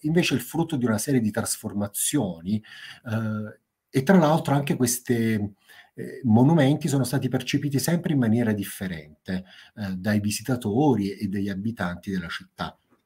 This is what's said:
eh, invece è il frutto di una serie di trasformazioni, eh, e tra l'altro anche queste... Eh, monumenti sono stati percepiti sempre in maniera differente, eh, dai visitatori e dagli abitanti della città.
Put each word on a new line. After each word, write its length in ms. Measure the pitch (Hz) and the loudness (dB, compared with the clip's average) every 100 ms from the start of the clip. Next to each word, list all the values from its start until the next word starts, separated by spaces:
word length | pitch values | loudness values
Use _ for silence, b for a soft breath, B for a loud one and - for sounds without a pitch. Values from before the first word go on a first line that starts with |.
eh, 60 | 151 | 0
invece 260 | 170 160 | 0 2
è 40 | 131 | -2
il 40 | |
frutto 320 | - 151 165 | -2 -4 -2
di 120 | 139 117 | -2 0
una 120 | 107 | 0
serie 220 | - 131 | 0 0
di 100 | 107 | 0
trasformazioni, 1300 | 104 101 - 107 101 101 - - 147 101 82 87 107 B B B B | -2 -4 -6 -6 -4 -4 -4 -2 0 -2 -4 -4 -4 B B B B
eh, 560 | - 110 110 107 107 - _ _ _ | -6 -4 -2 -6 -8 -14 _ _ _
e 140 | 135 | -2
tra 160 | 135 185 | 4 6
l'altro 360 | 151 160 147 | 6 4 2
anche 200 | 139 139 | 0 0
queste... 800 | 127 120 - - 117 113 110 101 - B B B - | 0 0 0 -2 0 2 0 -4 -8 B B B -14
Eh, 220 | 123 - | -12 -4
monumenti 640 | 120 110 135 165 135 147 139 | 4 6 8 6 4 2 0
sono 160 | 139 | 0
stati 240 | 127 139 123 | 0 -2 -2
percepiti 500 | 131 - 143 143 135 | -2 -2 -2 0 -2
sempre 340 | - 170 - | 0 0 0
in 60 | 143 | 2
maniera 340 | 113 113 110 | 2 2 2
differente, 920 | 101 95 - 95 82 76 - - 92 B B B | 0 -4 -8 -8 -8 -12 -16 -8 -8 B B B
eh, 220 | - 101 92 | -10 -8 -4
dai 240 | 101 104 | 0 0
visitatori 920 | 104 98 110 123 107 110 151 110 98 | 0 -4 -4 -4 0 2 2 2 0
e 140 | 98 101 | -4 -6
dagli 220 | 98 101 | -4 -4
abitanti 640 | 95 110 113 90 87 - | -4 -4 -4 -6 -6 -6
della 180 | 95 85 | -6 -6
città. 500 | - - - 80 - _ _ | -12 -14 -12 -12 -12 _ _